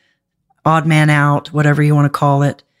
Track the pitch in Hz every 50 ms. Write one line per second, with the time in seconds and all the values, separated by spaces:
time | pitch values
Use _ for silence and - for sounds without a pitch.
0 | _ _ _ _ _ _ _ _ _ _ _ _ - 156 160 160 147 165 160 151
1 | 151 151 151 147 143 147 143 143 - - 139 151 147 147 143 147 151 147 147 147
2 | 143 139 - - 147 143 143 139 143 143 - - _ _ _ _